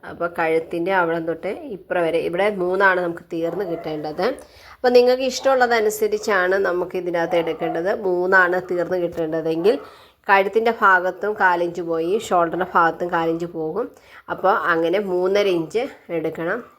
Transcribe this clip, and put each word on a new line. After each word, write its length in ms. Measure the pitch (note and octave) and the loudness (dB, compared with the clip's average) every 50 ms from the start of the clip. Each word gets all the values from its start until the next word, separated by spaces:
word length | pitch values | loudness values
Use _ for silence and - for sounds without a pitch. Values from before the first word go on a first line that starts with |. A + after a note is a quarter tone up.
| - F3 | -16 -16
അപ്പോൾ 180 | D#3 - E3+ E3+ E3+ | -8 -6 -6 -6 -2
കഴുത്തിൻ്റെ 540 | - E3+ D#3+ D#3+ E3 D#3+ - - E3+ E3+ F#3 G3 F#3 | -2 0 0 0 0 -2 -2 -6 -4 -2 0 2 2
അവിടെ 180 | F3 E3 E3 E3+ E3 E3+ | 2 2 0 -2 -2 -4
തൊട്ട് 220 | D#3+ E3 - F#3 A#3+ E4 D#4+ C#4 G#3 | -6 -6 -6 -8 -8 -8 -10 -12 -14
ഇപ്പുറം 280 | F3 - - - F3+ E3+ | -14 -8 -4 -2 0 0
വരെ, 120 | D#3+ E3 D#3+ D3+ | 0 0 0 -2
ഇവിടെ 180 | E3 E3 F3+ G3 G#3+ G#3 F#3+ | -2 -2 0 0 0 0 0
മൂന്നാണ് 380 | F3 F3+ F#3 F#3+ G3+ F#3+ F#3 F3+ F3+ | -2 -2 0 4 4 4 4 2 0
നമുക്ക് 200 | E3+ E3+ - - _ F3 | -4 -6 -8 -10 _ -6
തീർന്ന് 320 | E3 E3 E3+ E3+ F#3 G#3 F3 | -4 -4 -4 -4 -4 -4 -4
കിട്ടേണ്ടത്. 520 | E3 - - D#3+ D#3 D3+ D3+ D#3 D3+ - F#3 B3 C#4+ - - - - - - - - | -6 -8 -6 -8 -8 -6 -6 -8 -4 -2 -2 -2 -4 -6 -14 -20 -20 -20 -20 -20 -14
അപ്പോൾ 160 | _ - B3 B3 | _ 0 4 6
നിങ്ങൾക്ക് 280 | B3 B3 B3 B3+ B3+ C4+ B3+ | 6 6 6 2 2 0 -4
ഇഷ്ടമുള്ളതനുസരിച്ചാണ് 1200 | B3 - - C4+ C4+ B3+ B3 A#3 A#3 A3+ G#3+ G#3+ G#3 - A3 G#3 G#3 G#3 - A3+ G3+ F#3 F3+ F3+ F#3+ G3+ G3 | -4 0 2 2 4 4 4 4 4 2 2 0 0 0 -2 -2 -2 -2 0 0 2 2 2 2 2 2 2
നമുക്ക് 280 | F#3 F3 F3+ F3 F3 - F#3 | 0 0 -2 -4 -4 -6 -6
ഇതിനകത്ത് 400 | F3 F3 E3+ E3+ E3+ E3+ F3 E3+ E3 | -4 -2 -2 -2 -2 0 0 0 0
എടുക്കേണ്ടത്. 480 | E3 D#3 - F3 D#3+ D#3+ E3 E3+ F#3+ A3 A#3 G#3 | -2 -4 -4 -4 -4 -4 -2 -2 -2 -4 -2 -2
മൂന്നാണ് 520 | F#3 F3+ F3 F3+ F#3 F#3+ F#3+ F3+ F3 F3+ F#3 F3+ - | -2 0 0 0 4 6 6 6 4 2 -2 -2 -4
തീർന്ന് 280 | F#3 F3 E3+ E3+ F#3 F3+ E3+ | -4 -4 -2 -2 -2 -2 -2
കിട്ടേണ്ടതെങ്കിൽ 720 | E3+ E3+ F3 E3 D#3 D#3+ D#3+ D#3 D#3+ E3 E3 E3+ G#3 C4 C#4 - - - - - - _ _ _ - | -4 -4 -4 -4 -2 -2 -2 -2 -2 -2 2 2 2 2 2 -4 -14 -20 -20 -20 -20 _ _ _ 2
കഴുത്തിൻ്റെ 440 | G3+ G3 G3 G3+ G3+ A3+ A3+ A#3 A3+ A3+ A3 | 4 4 4 2 0 2 2 2 0 4 4
ഭാഗത്തും 480 | G3 F#3+ F3+ F3 F#3 F3 - - G#3 G#3+ - G3+ | 4 6 4 2 0 -4 -4 -6 -6 -2 2 2
കാലിഞ്ച് 400 | F#3 F3 F3 F3 E3+ E3+ F#3 E3+ E3 | 2 2 2 -2 -4 -4 -6 -4 -4
പോയി, 260 | E3 E3 E3 F3 G3 A3+ A3 - | -2 -2 0 0 -2 -2 -2 0
ഷോൾഡറിൻ്റെ 400 | G3 F3 E3+ E3 E3 E3+ F#3 F3+ - | 2 2 2 2 0 -4 -4 0 2
ഭാഗത്തും 340 | F#3 E3+ E3 D#3+ - F3+ F3 F3+ | 4 4 4 2 -2 -4 -2 -2
കാലിഞ്ച് 320 | E3+ E3 E3 E3 E3 E3+ E3+ E3+ | 0 0 0 -2 -2 -4 -8 -6
പോകും. 280 | E3 D#3 D#3 E3 G#3+ B3+ - - - _ - - - _ - F3 | -6 -6 -4 -4 -6 -6 -8 -10 -20 _ -20 -20 -20 _ -10 -8
അപ്പോൾ 200 | F3 - F#3 G#3+ - D#3 E3 E3+ | 0 2 2 2 2 2 0 0
അങ്ങനെ 280 | E3 E3 E3 F3 G#3 G#3 F#3+ | 2 2 0 0 0 -2 -2
മൂന്നര 360 | F3+ F3+ F3+ F#3+ G3 G3+ G3+ G3 F3+ E3+ | -2 0 0 2 2 2 2 2 2 0
ഇഞ്ച് 260 | D#3+ D#3 - A3 C4 C#4 - - _ - F3 E3 | -2 -2 -4 -4 -4 -4 -10 -18 _ -6 -6 -4
എടുക്കണം. 400 | D#3 D#3+ D#3 F3 E3 E3+ F#3+ D#3 A#2 - _ | -4 -4 -6 -4 -6 -4 -6 -6 -8 -14 _